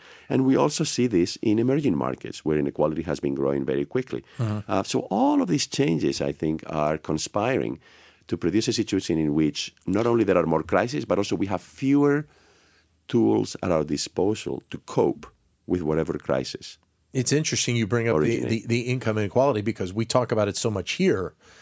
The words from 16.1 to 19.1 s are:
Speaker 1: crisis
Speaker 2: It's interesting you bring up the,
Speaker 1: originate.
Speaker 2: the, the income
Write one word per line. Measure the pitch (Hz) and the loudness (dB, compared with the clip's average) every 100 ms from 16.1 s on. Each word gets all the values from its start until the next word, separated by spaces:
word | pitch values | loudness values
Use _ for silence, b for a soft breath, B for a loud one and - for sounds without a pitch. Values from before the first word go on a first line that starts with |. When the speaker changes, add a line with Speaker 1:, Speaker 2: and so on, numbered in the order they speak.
| 76 | -4
Speaker 1:
crisis | - 65 65 - - - _ _ _ | -2 -2 -2 -10 -14 -20 _ _ _
Speaker 2:
It's | 135 123 | -4 0
interesting | 143 156 - - 120 | 0 0 -2 0 0
you | 104 | 0
bring | 120 113 | 0 2
up | 78 | 2
the, | |
Speaker 1:
originate. | 110 117 123 | 2 0 0
Speaker 2:
the, | 113 117 | -2 0
the | 117 | -2
income | 120 127 117 | 0 -2 -2